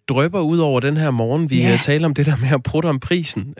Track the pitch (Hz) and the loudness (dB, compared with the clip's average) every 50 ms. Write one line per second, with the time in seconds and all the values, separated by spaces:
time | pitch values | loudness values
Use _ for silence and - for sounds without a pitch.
0 | - - - 131 147 170 185 196 160 151 170 170 160 147 131 123 131 143 151 156 | -4 -2 0 0 0 0 0 0 0 0 2 2 2 2 2 0 0 0 0 0
1 | 156 147 123 117 113 117 139 165 165 143 131 123 120 120 - - - 143 143 156 | 0 0 0 0 0 0 0 0 0 0 0 2 2 2 2 2 2 0 0 2
2 | 170 160 135 143 143 156 147 117 127 131 151 131 - - - 156 165 165 143 127 | 2 0 0 0 0 0 0 0 0 0 0 0 -2 -2 -2 0 0 0 -2 -2
3 | - - 175 180 156 - - - 104 139 - | -2 -2 -2 -2 -2 -4 -6 -6 -8 -8 -8